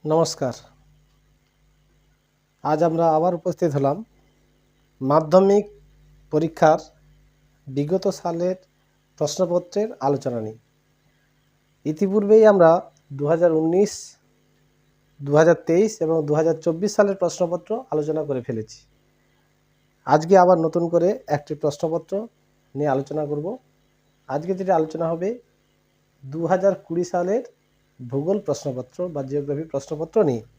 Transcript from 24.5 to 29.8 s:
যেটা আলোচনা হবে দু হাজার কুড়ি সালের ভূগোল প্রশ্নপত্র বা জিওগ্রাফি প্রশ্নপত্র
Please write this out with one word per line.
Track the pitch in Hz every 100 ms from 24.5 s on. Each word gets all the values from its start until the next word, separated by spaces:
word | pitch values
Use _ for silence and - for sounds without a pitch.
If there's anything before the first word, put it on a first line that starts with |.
যেটা | 185 185
আলোচনা | 170 160 160 165
হবে | 165 185 247 _ _ _ _ _ _ _ _
দু | 135 156 160
হাজার | 185 196 185
কুড়ি | - 170
সালের | 175 180 180 226 - _ _ _ _ _
ভূগোল | 123 135 156 202
প্রশ্নপত্র | 208 139 147 127 123 - 180
বা | 147
জিওগ্রাফি | 131 143 143 143
প্রশ্নপত্র | 160 139